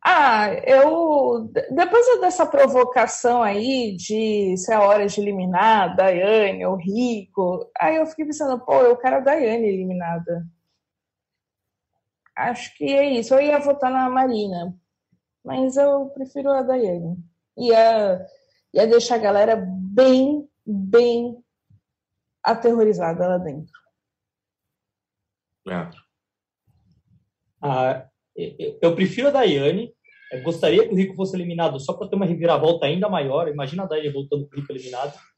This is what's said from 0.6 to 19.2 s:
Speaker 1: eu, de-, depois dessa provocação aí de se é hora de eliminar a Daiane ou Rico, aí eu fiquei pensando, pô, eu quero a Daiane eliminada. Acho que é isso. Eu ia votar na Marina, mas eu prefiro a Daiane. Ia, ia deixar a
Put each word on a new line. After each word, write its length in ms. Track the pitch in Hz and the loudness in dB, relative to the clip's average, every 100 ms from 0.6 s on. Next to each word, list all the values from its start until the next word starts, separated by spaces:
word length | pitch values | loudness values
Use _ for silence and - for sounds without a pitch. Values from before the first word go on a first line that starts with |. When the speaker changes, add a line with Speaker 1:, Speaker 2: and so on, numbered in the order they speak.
| - | 4
Speaker 1:
eu, 840 | 269 285 330 330 302 254 240 220 | 6 6 4 2 2 2 -2 -4
de-, 180 | - - 262 | -6 -4 0
depois 460 | 359 440 480 480 | 2 4 4 4
dessa 240 | 370 359 330 | 2 0 0
provocação 960 | 277 269 247 247 247 226 - 247 240 | 4 4 4 2 2 0 0 0 2
aí 520 | 226 202 233 262 233 185 | 0 0 -2 -2 -4 -6
de 580 | 180 214 220 208 196 185 | -6 -4 -2 0 -2 -2
se 160 | 185 | 0
é 60 | 220 | 2
hora 260 | 202 208 202 | 4 4 2
de 140 | 196 | -2
eliminar 720 | 202 196 180 180 214 220 180 | -4 -4 -2 2 4 4 2
a 20 | |
Daiane 720 | 180 190 175 190 220 202 190 180 | 2 2 2 2 4 2 0 -4
ou 120 | 190 | -4
Rico, 920 | 175 208 247 220 190 - 180 180 - - | -4 -2 -2 -4 -8 -4 -2 -4 -8 -4
aí 200 | - 320 | -2 0
eu 80 | 311 | -2
fiquei 200 | - 302 | -4 -8
pensando, 320 | 294 294 254 | -4 -4 -4
pô, 240 | - 254 | 0 4
eu 160 | 247 247 | 4 4
quero 200 | 254 269 | 0 0
a 20 | |
Daiane 480 | 262 311 247 226 220 | 2 2 0 0 -2
eliminada. 800 | 190 185 180 170 170 170 170 170 _ _ _ _ _ _ _ _ _ _ _ _ _ _ _ _ _ _ | -2 -4 -6 -6 -6 -6 -8 -8 _ _ _ _ _ _ _ _ _ _ _ _ _ _ _ _ _ _
Acho 420 | - 151 233 - _ | -6 -6 -6 -12 _
que 80 | 294 | -2
é 260 | 277 285 | 0 2
isso. 220 | 247 226 | 0 0
Eu 80 | 262 | 2
ia 180 | 294 294 | 2 0
votar 320 | 277 285 262 | 0 -2 0
na 180 | 262 254 | 0 -2
Marina, 640 | 254 262 226 208 180 175 180 _ _ _ _ _ _ | 0 0 0 -4 -6 -10 -12 _ _ _ _ _ _
mas 320 | 247 262 262 262 | -8 -2 -2 2
eu 300 | 285 277 269 | 2 2 -4
prefiro 380 | 269 262 - 277 | -10 -12 -6 -2
a 140 | 277 | -2
Daiane. 540 | 247 254 220 175 170 175 - _ _ - | 0 -2 -2 -4 -8 -10 -14 _ _ -8
Ia, 680 | 240 226 226 226 208 185 - _ _ _ _ | 2 4 6 4 0 -2 -6 _ _ _ _
ia 140 | - 220 | 0 4
deixar 280 | 233 233 | 4 4
a 40 | 240 | 0